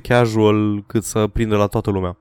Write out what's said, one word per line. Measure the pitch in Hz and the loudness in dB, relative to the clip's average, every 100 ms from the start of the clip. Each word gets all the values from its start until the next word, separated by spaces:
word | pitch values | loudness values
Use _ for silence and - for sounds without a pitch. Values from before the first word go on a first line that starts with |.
de | - | 0
casual | 123 117 110 107 107 104 101 101 | 2 2 2 2 4 0 -4 -4
cât | 113 | -4
să | - 113 107 | -4 -2 -2
prindă | - 110 104 | -2 -2 0
la | 101 | 0
toată | 117 107 | -2 -2
lumea. | 98 90 87 | -2 -4 -8